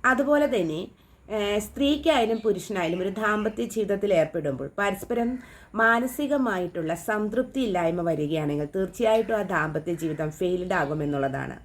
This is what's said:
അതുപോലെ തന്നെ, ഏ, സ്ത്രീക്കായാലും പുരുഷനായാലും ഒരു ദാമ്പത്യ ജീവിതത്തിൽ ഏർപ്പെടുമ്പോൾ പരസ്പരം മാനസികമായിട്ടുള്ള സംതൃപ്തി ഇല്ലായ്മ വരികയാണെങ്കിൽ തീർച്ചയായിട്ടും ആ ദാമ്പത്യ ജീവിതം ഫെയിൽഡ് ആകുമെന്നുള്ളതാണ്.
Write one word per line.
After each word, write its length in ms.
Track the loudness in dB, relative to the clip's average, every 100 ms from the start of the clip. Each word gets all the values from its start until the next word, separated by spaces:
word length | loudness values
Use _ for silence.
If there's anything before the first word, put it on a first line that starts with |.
അതുപോലെ 420 | 2 2 4 4 4
തന്നെ, 420 | 2 0 -2 -6 -14 _ -20 -8
ഏ, 300 | -4 0 -2
സ്ത്രീക്കായാലും 800 | -4 0 2 2 2 2 2 2
പുരുഷനായാലും 640 | 0 0 -2 -2 -2 -2
ഒരു 60 | -4
ദാമ്പത്യ 560 | -2 0 0 -2 -4
ജീവിതത്തിൽ 500 | -4 -2 -2 0 2
ഏർപ്പെടുമ്പോൾ 560 | 2 2 0 -4 -4 -6 -2
പരസ്പരം 600 | -2 -2 -4 -2 -2 -4 -10 -20 -10
മാനസികമായിട്ടുള്ള 1200 | 2 4 4 0 -2 0 2 2 0 -2 -4 -4
സംതൃപ്തി 680 | -4 -2 -2 0 -2 -2 -2
ഇല്ലായ്മ 420 | 0 2 2 2
വരികയാണെങ്കിൽ 640 | 0 0 0 0 0 -2 -2 -2
തീർച്ചയായിട്ടും 640 | -4 0 4 4 2 -2
ആ 40 |
ദാമ്പത്യ 520 | 0 0 0 -2 -4
ജീവിതം 360 | -2 -2 -2 -4
ഫെയിൽഡ് 440 | -2 -2 0 0
ആകുമെന്നുള്ളതാണ്. 840 | 0 0 -2 -2 0 0 -2 -6 -10